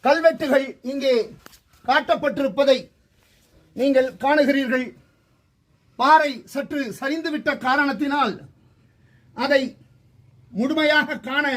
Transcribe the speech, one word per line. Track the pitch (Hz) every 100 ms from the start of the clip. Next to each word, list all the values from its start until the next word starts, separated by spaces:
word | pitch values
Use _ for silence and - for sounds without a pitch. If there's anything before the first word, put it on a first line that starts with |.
கல்வெட்டுகள் | 254 320 320 311 302 277 269 - 247
இங்கே | 277 269 240 208 - - - _ _ -
காட்டப்பட்டிருப்பதை | 285 - 320 285 - 269 185 277 269 - _ _ _ _ _ _ _ _ -
நீங்கள் | 269 262 262 180
காணுகிறீர்கள். | 262 302 277 277 262 254 247 - _ _ _ _ _ _ _ _ _ -
பாறை | 254 311 302 233 -
சற்று | 277 277 294 247 190
சரிந்துவிட்ட | 269 320 320 302 302 285 254
காரணத்தினால் | 277 285 220 285 285 247 175 - _ _ _ _ _ _ _ _ -
அதை | 269 277 247 - - _ _ _ _ _ _ 190
முழுமையாக | 262 311 302 302 294 285 254
காண | 277 285